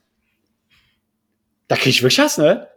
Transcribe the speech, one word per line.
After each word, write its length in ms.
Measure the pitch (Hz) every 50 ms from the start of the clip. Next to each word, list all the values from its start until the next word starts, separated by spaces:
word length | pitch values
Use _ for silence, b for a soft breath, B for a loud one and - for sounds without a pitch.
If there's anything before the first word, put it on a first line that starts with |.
| _ _ _ _ _ _ _ _ _ _ _ _ _ _ _ _ _ _ _ _ _ _ _ _ _ _ _ _ _ _ _ _ _
Da 80 | - -
krieg 120 | - -
ich 160 | 135 123 - 120
wirklich 180 | 127 - -
Hass, 160 | 294 294 -
ne? 320 | - 151 156 190 - - - _